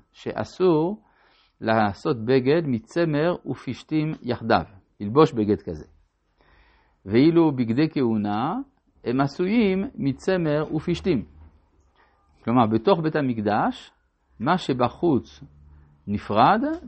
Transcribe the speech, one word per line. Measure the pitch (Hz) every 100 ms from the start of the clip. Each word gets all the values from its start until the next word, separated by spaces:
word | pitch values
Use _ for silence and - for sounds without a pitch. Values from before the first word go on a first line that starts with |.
| _
שאסור | - 123 107 110 - 180 151 170 214 _ _ _ _ _ _
לעשות | 110 113 107 95 160 127 110
בגד | 135 127 160 151
מצמר | 117 - 170 170 147 165 175 -
ופשתים | 131 - 117 - 156 156 156
יחדיו, | 120 117 113 107 78 - _ -
ללבוש | 101 127 156
בגד | 117 104 101
כזה. | - 78 - _ _ _ _ _ _ _ _ _ _ _ 95
ואילו | 110 151 170 165
בגדי | 131 113 117 156
כהונה, | 156 123 110 104 104 135 226 277 _ _ _
הם | 113 127
עשויים | 139 - 185 233 208 185 208 -
מצמר | 139 131 - 185 160 147 151 156
ופשתים. | 160 170 - 139 82 - - _ _ _ _ _ _ _ _ _ -
כלומר, | 123 113
בתוך | 110 147 180
בית | 156 156
המקדש, | 135 117 104 104 196 - - _ _ _ _ -
מה | 120 180
שבחוץ | - 127 123 - 175 127 - - - - - - _ _ -
נפרד, | 101 - 104 135 214 285 330